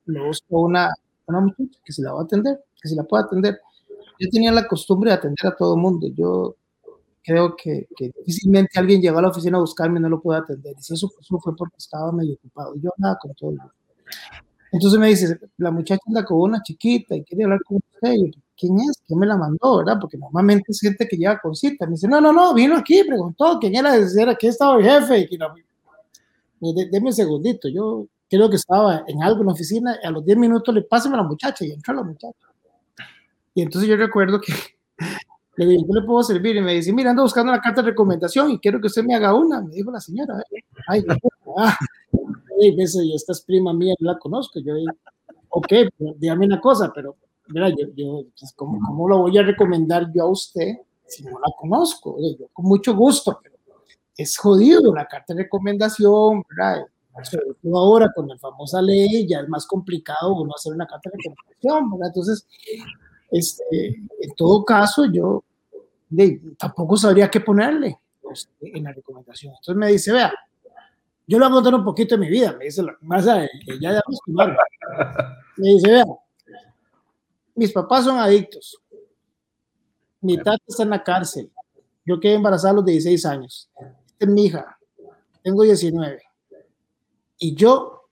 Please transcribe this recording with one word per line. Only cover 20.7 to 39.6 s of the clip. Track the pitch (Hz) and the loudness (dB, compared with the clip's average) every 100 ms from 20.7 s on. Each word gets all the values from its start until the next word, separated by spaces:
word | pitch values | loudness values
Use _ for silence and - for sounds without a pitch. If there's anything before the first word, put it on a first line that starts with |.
es | 202 | -4
gente | 208 202 233 | -2 -2 -4
que | 170 | -2
llega | 185 202 | -2 -2
con | 165 160 | -6 -4
cita. | 285 285 165 | -4 -4 -6
Me | |
dice, | 165 202 | -4 0
"No, | 294 | 4
no, | 302 | 6
no, | 330 359 240 | 6 6 4
vino | 262 320 | 4 2
aquí, | - 359 | 4 4
preguntó | 403 240 175 - 311 339 | 4 0 -4 0 0 2
quién | 208 220 | 0 0
era, | 285 240 | 4 4
era, | 185 196 233 | 4 2 2
aquí | 233 226 | 2 0
estaba | 226 277 247 | 2 2 4
el | |
jefe". | 208 294 233 226 | 6 6 4 2
Y | 165 | 0
que | 170 | -4
no, | 156 - _ _ _ _ _ _ _ _ _ - | -10 -12 _ _ _ _ _ _ _ _ _ -10
"De-, | 165 170 180 | -6 -4 -2
deme | 196 254 | 0 0
un | |
segundito, | 220 175 151 202 208 139 | 0 0 0 -2 -4 -4
yo | 165 220 220 208 _ - | -6 -6 -6 -10 _ -2
creo | 190 220 | 4 4
que | 190 | 2
estaba | - 190 208 160 - | 0 2 2 0 -4
en | 147 | -2
algo | 175 220 | 0 2
en | 196 | 0
la | |
oficina". | 165 156 226 247 220 | -2 -4 -4 -4 -6
Y | 170 | -6
a | |
los | 156 160 | -4 0
diez | 220 | 4
minutos | 233 233 233 214 | 4 2 0 -2
le, | |
"Pásame | 202 240 277 262 | 0 0 0 -2
a | |
la | 165 | -2
muchacha", | 156 269 - 160 | -4 -6 -6 -8
y | |
entró | 147 185 | -10 -8
la | 269 | -8
muchacha. | 190 151 - - _ _ _ _ _ - - _ _ _ _ | -8 -12 -18 -20 _ _ _ _ _ -20 -20 _ _ _ _
Y | - | -6
entonces | 165 180 214 | -4 -2 0
yo | 208 | 2
recuerdo | 220 208 190 196 | 0 0 0 0
que | - - - _ _ - | -4 -10 -10 _ _ -14
<laughs> | 165 - - _ _ - | -12 -12 -16 _ _ -2
le | 175 | 2
digo, | 180 160 | 2 2
"¿Qué | 214 | -2
le | 208 | 2
puedo | 240 | 2
servir?". | 233 180 208 208 | 2 0 0 0
Y | |
me | 180 | 0
dice, | 170 170 | -2 0
"Mira, | 233 254 | 0 2
ando | 247 | 2
buscando | 262 240 240 | 2 2 0
una | 240 | 0
carta | 233 226 | 0 -2
de | 233 | 0
recomendación | 220 196 170 170 269 294 | 2 0 0 -2 0 0
y | 226 | 0
quiero | 202 208 | 0 0
que | 208 | -2
usted | 226 | -2
me | 240 233 | 0 2
haga | 208 | 2
una", | 220 330 262 | 4 2 0